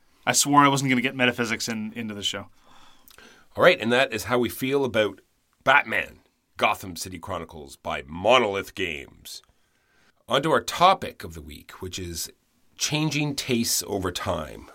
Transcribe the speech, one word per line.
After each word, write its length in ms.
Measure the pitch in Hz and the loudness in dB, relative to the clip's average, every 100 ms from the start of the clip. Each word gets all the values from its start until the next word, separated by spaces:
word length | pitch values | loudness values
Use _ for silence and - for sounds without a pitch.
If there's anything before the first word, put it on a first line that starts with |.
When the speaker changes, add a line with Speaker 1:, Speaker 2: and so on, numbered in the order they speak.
| _ _ - | _ _ -2
Speaker 1:
I 60 | |
swore 280 | - 143 143 | 0 4 6
I 40 | 143 | 6
wasn't 220 | 139 135 | 4 2
gonna 120 | 127 | 2
get 120 | 127 | 0
metaphysics 540 | 135 123 120 113 110 - | 0 0 0 -2 -4 -4
in, 240 | 110 107 | -6 -8
into 200 | 117 110 | -8 -10
the 80 | 104 | -6
show. 260 | 101 98 95 _ _ - - - - - - - _ - | -6 -6 -10 _ _ -20 -20 -20 -20 -20 -20 -20 _ 4
Speaker 2:
All 60 | |
right, 160 | 147 180 | 6 6
and 120 | 110 | 4
that 200 | 120 135 | 2 2
is 120 | 113 | -2
how 140 | - 123 | 0 0
we 100 | 117 | 0
feel 360 | - 131 139 | -2 -2 0
about 360 | 135 110 104 92 _ _ _ _ | 0 2 0 -2 _ _ _ _
Batman, 560 | - 139 113 107 71 - _ _ _ - | 4 4 4 -2 -4 -10 _ _ _ 0
Gotham 400 | 117 104 98 85 | 0 0 -6 -10
City 220 | 92 90 | -10 -12
Chronicles 580 | - 90 82 82 69 - | -10 -10 -10 -14 -18 -12
by 260 | 85 76 67 | -8 -8 -8
Monolith 680 | 82 101 127 110 98 90 | 0 6 6 4 0 -6
Games. 680 | - 90 73 - - - - - _ _ _ _ _ _ _ - | -6 -6 -6 -12 -18 -18 -18 -18 _ _ _ _ _ _ _ -2
On 140 | 127 | 0
to 80 | 160 | 2
our 80 | 127 | 2
topic 600 | - - 180 190 - - | 0 4 4 4 -2 -12
of 100 | 85 | -14
the 80 | 82 | -14
week, 300 | 73 73 - - | -16 -18 -18 -12
which 180 | 92 90 | -10 -8
is 320 | 87 85 - - _ _ _ - | -8 -8 -10 -12 _ _ _ -6
changing 580 | - 151 156 147 147 | -2 -2 -2 -2 -2
tastes 480 | 143 - 117 117 - - | -4 -2 0 0 -2 -2
over 260 | 98 92 | -4 -4
time. 580 | - - 85 73 53 - | -4 -4 -4 -6 -12 -18